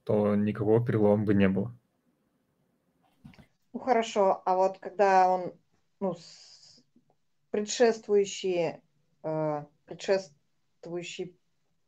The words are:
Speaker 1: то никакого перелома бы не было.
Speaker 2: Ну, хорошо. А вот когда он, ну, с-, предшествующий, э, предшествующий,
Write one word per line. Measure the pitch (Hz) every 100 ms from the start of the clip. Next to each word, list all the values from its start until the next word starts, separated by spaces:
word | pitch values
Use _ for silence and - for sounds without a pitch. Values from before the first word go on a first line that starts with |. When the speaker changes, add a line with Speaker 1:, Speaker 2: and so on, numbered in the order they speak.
Speaker 1:
то | - 107 104
никакого | 104 104 104 104 110
перелома | 117 107 104 104
бы | 104
не | 101 98
было. | 95 - - _ _ _ _ _ _ _ _ _ _ _ _ _ _ - - - _ _
Speaker 2:
Ну, | 240
хорошо. | - 233 226 220 190 -
А | - 185
вот | 190 190
когда | - 180 196 190 185
он, | 185 175 - _ _ _ -
ну, | 196
с-, | 170 - - - - - - _ _ _ _ _ _ _
предшествующий, | 208 208 - 240 226 - 208 196 - 190 175 165 - _ _ _ _
э, | 160 156 156 147 147 _ -
предшествующий, | 185 - 190 190 _ _ _ _ _ 170 175 175 - 180 - _ _ _ _